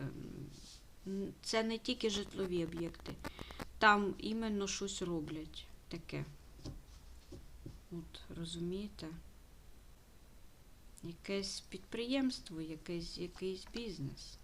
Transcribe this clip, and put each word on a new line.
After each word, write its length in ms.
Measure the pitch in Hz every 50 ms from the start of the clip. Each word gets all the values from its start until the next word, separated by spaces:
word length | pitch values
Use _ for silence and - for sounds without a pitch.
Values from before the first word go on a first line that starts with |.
ем, 460 | - - - - - - - - - - - - - - - - - - - - -
н-, 260 | 190 196 196 196 - - -
це 200 | - - 226 220
не 160 | 226 226 226 220
тільки 320 | - - 254 254 - 220
житлові 540 | 202 202 202 - - 196 190 180 180 175 165
об'єкти. 500 | 165 170 165 170 165 - - - - - - - - - - - - - - - - - -
Там 360 | 214 214 208 202 202 190 - -
іменно 480 | - 208 220 226 226 220 208 202 196
щось 360 | 196 - - 202 196 196 -
роблять 640 | 190 175 170 160 151 147 156 156 156 156 - - - - - - - -
таке. 360 | - 165 - - 151 143 143 - 143 - - - - - - - - - - - - - - - - - - - - - - - - - - - - - - -
От, 280 | 170 170 160 - - - - - 175 170
розумієте? 720 | 170 165 175 170 170 175 185 196 208 208 - - 165 160 170 165 - - - - - - - - - - - - - - - - - - - - - - - - - - - - - - - - - - - -
Якесь 580 | - 170 170 - - - 196 196 196 196 - -
підприємство, 1000 | - - - - - - - 226 240 240 269 277 262 254 254 - - - 165 160
якесь, 580 | 160 160 156 156 - - 175 170 170 - - -
якийсь 480 | 175 175 - - 185 190 185 185 - -
бізнес, 680 | - 233 233 220 165 156 139 131 139 - - - - -